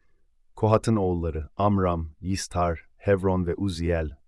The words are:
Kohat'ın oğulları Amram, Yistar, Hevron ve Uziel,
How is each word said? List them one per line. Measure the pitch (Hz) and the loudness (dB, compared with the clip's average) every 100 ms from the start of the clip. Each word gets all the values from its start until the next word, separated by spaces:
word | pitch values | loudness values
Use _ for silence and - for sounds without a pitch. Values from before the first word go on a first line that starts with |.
| _ _ _ _ _ - | _ _ _ _ _ -2
Kohat'ın | 110 110 107 110 | 2 4 4 0
oğulları | 92 87 82 78 73 - | 0 0 -2 -4 -8 -2
Amram, | 101 101 92 85 80 - | 2 2 2 0 -4 -8
Yistar, | 87 95 - 92 87 82 - _ | -6 -6 -4 -2 -2 -2 -10 _
Hevron | - 98 95 92 87 | 0 2 2 0 0
ve | |
Uziel, | - 101 82 85 85 78 - | -2 -4 -2 -2 0 -2 -8